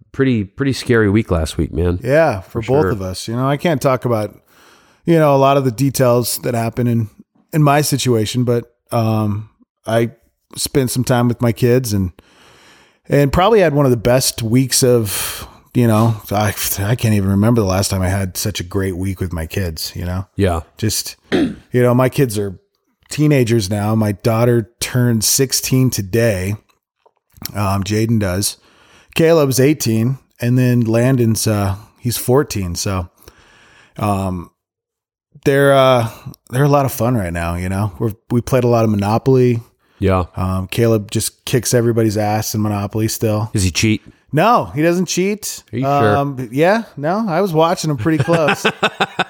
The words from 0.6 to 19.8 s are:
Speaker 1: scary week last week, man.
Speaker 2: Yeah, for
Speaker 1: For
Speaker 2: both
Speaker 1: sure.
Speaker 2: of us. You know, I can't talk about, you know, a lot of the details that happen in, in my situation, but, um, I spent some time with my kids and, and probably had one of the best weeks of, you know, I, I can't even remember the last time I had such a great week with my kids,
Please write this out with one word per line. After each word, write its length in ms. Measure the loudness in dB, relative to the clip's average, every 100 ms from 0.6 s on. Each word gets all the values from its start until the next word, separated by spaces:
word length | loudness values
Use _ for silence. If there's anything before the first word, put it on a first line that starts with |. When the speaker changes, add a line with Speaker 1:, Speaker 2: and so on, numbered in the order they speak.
| -4
Speaker 1:
scary 360 | -2 0 2 4
week 220 | 2 0
last 260 | -2 -2 -4
week, 160 | -4
man. 280 | -2 -2 -2
Speaker 2:
Yeah, 380 | 0 2 2 -2
for 200 | -8 -8
Speaker 1:
For 120 | -2
Speaker 2:
both 100 | 0
Speaker 1:
sure. 80 | 0
Speaker 2:
of 120 | -2
us. 260 | -6 -10 -8
You 80 | -4
know, 120 | -2
I 80 | -2
can't 240 | -2 0
talk 240 | 0 0
about, 300 | -2 -2 -4 -10 _ _ _ _ _ _
you 100 | 0 2
know, 160 | 4
a 60 | 4
lot 180 | 4 2
of 80 |
the 60 | 0
details 680 | 0 -2 2 2 2 0 -4
that 160 | -4
happen 340 | -4 -4 -2 0
in, 200 | 0 -2 -10 _ _ _
in 100 | 2
my 200 | 4 2
situation, 600 | 0 -2 0 0 0 -2
but, 320 | -2 -2 -4 _ _
um, 580 | -2 0 0 -2 -4 -10 _ _ _ -4
I 240 | -2 -2 -6 _ _ _ -10
spent 340 | -4 -2 -2
some 140 | -2
time 240 | 0 2 0
with 120 | 0
my 120 | -2
kids 400 | 0 2 2 0
and, 180 | -2 -4 -8 _ _ _ _ _ _ _ _ -2
and 240 | 2 2
probably 260 | 2 4 4
had 160 | 4
one 100 | 4
of 60 | 2
the 60 | 2
best 460 | 2 0 0 -4
weeks 400 | 0 0 2 2
of, 600 | 2 2 0 -6 -8 -10 -16 -20 _
you 140 | 0 2
know, 260 | 4 2 0 -4
I, 240 | -2 -2 -4 -6 -4
I 160 | -4
can't 200 | -2 0
even 160 | 0 2
remember 300 | 2 2 2
the 60 | 0
last 240 | 0 -2
time 100 | -2
I 80 | -2
had 280 | -2 -4 -6
such 240 | -8 -8
a 40 |
great 320 | -6 -4 -4 -4
week 220 | -6 -6
with 140 | -6
my 120 | -6
kids, 480 | -6 -6 -6 -6